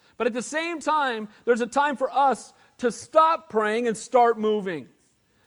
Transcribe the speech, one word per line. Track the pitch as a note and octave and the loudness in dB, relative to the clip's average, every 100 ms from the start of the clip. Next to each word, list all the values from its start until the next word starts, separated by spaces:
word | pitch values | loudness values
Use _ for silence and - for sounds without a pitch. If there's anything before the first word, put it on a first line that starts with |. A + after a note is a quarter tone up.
| _ - | _ -6
But | A3+ | -4
at | |
the | A#3+ | -4
same | - D4+ E4 E4 | -6 -6 -6 -6
time, | C#4+ D4+ C4+ A3 G#3+ _ - | -2 -2 -2 -4 -10 _ -2
there's | A#3+ | 0
a | A#3+ | 0
time | C#4 D4 B3+ | 0 0 -2
for | C4 | -2
us | B3+ C#4 A3+ - _ _ - | 2 2 0 -6 _ _ -4
to | A#3+ | -4
stop | - - D#4 D#4+ D#4+ - | -4 0 4 4 2 -4
praying | G#3+ G#3 A3 A#3+ | -2 0 -2 -2
and | G#3+ | -4
start | - B3+ A#3 A3 | 2 4 4 4
moving. | G#3+ G#3+ F#3+ D#3 A2 _ _ _ _ _ | 0 -2 -4 -8 -12 _ _ _ _ _